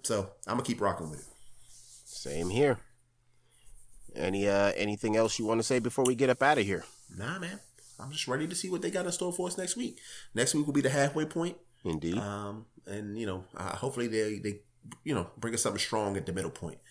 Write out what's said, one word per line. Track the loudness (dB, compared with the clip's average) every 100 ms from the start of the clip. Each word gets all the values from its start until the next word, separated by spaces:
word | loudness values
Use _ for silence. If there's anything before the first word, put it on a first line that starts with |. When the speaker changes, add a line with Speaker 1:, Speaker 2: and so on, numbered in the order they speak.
Speaker 1:
So | -2 0 -2 -8 -4
I'm |
gonna | -2
keep | 0 0
rocking | 2 0 -4
with | -8
it. | -14 -18 -18 -18 -18 -20 -20 -20 -14
Speaker 2:
Same | -10 -6 -2 0
here. | 4 4 4 -2 -20 _ _ _ _ _ _ -20 -20 -18 -18 -12
Any, | -2 0 2 4
uh, | 6 4
anything | 4 0 0 2 4
else | 4 2
you | 2
wanna | 2
say | 4 2
before | 2 2
we | 2
get | 4 4
up | 6
outta | 6 6
here? | 4 0 -4 -16 -16 -8
Speaker 1:
Nah, | -6 -6
man. | -6 -10 -16 -20 -20 -14
I'm | -8
just | -4 -2
ready | 0 0
to |
see | -2 -2
what | -2
they | 0
got | 0
in | -2
store | -2 -2
for | -2 -2
us | -2
next | -4 -2
week. | -4 -8 -14 -16 -6
Next | 2 2
week | 4 2
will |
be | 4
the | 4
halfway | 4 4 2 -2
point. | -2 -4 -4 -16 _
Speaker 2:
Indeed. | -2 0 0 0
Speaker 1:
Um, | -2 -4 -6 -8 -14 -18 -10
and, | -8 -6 -4
you | -4
know, | -4 -8 -8
uh, | -6 -2
hopefully | -2 -2 0
they, | 2 0 0
they, | -4 -6 -10 _ -20 -12
you | -2
know, | 0 -2 -4
bring | -2
us | 0
something | 0 0
strong | 0 2 2 0
at |
the | -2
middle | -2 -4
point | -6 -10 -10 -16